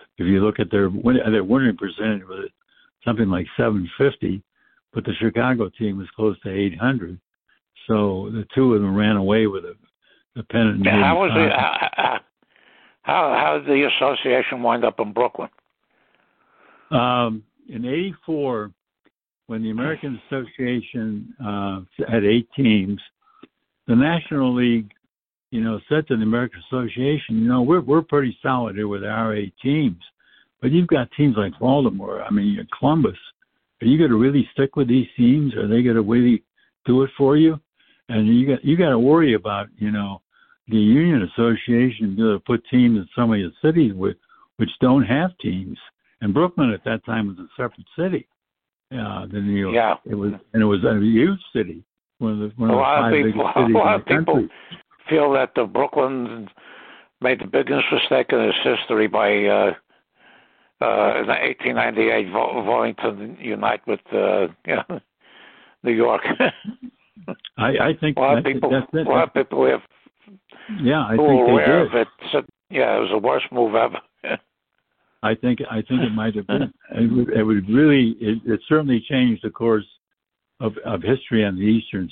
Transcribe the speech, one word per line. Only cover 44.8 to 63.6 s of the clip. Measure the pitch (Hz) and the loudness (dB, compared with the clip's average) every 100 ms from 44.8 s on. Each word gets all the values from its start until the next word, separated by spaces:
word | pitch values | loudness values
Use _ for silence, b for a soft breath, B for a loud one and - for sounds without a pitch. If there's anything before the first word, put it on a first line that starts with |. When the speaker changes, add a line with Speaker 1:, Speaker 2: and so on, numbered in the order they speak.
Speaker 1:
don't | 127 135 | 2 4
have | 104 135 180 180 | 2 0 -2 -4
teams. | 104 92 92 - - _ _ _ | -6 -6 -8 -14 -18 _ _ _
And | 104 | -2
Brooklyn | 101 175 175 131 | 0 0 0 -2
at | 101 | -2
that | - 113 | -4 -6
time | - 113 101 | -4 -4 -4
was | 90 | -8
a | 90 - | -14 -8
separate | 123 - 92 - | -8 -10 -14 -6
city, | 185 170 - _ _ _ _ _ _ | -4 -4 -8 _ _ _ _ _ _
uh, | 127 107 98 95 | -10 -8 -10 -10
than | 101 101 | -6 -2
New | 101 | -2
York. | 95 | -2
Speaker 2:
Yeah. | 113 110 78 | 0 0 -2
Speaker 1:
It | - | -6
was, | 104 101 101 _ | -6 -6 -8 _
and | 113 | 0
it | 107 | 2
was | 101 | 2
a | 117 107 | 2 2
huge | 107 113 170 196 - | 2 4 2 0 -6
city, | 123 90 80 - _ _ - | -6 -6 -8 -20 _ _ -8
one | 113 | -6
of | 107 | -4
the, | 107 113 | -6 -4
one | 117 | 0
of | |
Speaker 2:
A | 120 | 2
Speaker 1:
the | |
Speaker 2:
lot | 135 147 | 2 2
of | |
Speaker 1:
five | 120 | 2
Speaker 2:
people, | 147 110 104 | 2 2 0
Speaker 1:
biggest | - | -2
cities | - 117 | 0 2
Speaker 2:
<laughs> | |
a | 110 | 4
lot | 170 | 4
Speaker 1:
in | 208 | 2
Speaker 2:
of | |
Speaker 1:
the | - 151 | 0 0
Speaker 2:
people | 170 | 2
Speaker 1:
country. | 147 92 B B B _ _ - | 0 -2 B B B _ _ -2
Speaker 2:
feel | 156 143 | 2 2
that | 135 127 | 2 0
the | - | -2
Brooklyn | 110 117 143 - 135 131 120 117 101 - B B B B B _ | -2 -2 -2 0 -2 -2 -8 -10 -16 -20 B B B B B _
made | 127 127 | -4 -2
the | - | -2
biggest | 135 131 139 127 | -2 -2 -2 -2
mistake | 135 - 131 123 | -2 0 0 0
in | 123 | 0
its | 110 - | 0 0
history | 131 117 - 110 107 | -2 -2 -2 0 0
by, | 107 104 101 | 0 0 2
uh, | 101 101 101 - _ _ _ _ b b b b b b | 2 2 0 -2 _ _ _ _ b b b b b b
uh, | 123 104 104 127 | -2 2 0 0
in | 113 | -2
eighteen | - 131 131 123 117 | -2 -4 -4 -4 -2
ninety-eight | 117 110 113 110 95 | -2 0 0 0 -2
vo-, | 104 139 135 | -2 -2 -2
voting | 101 120 117 110 | -2 0 -2 -4
to | 113 101 110 120 | -6 -6 -10 -12
unite | 120 104 | -10 -6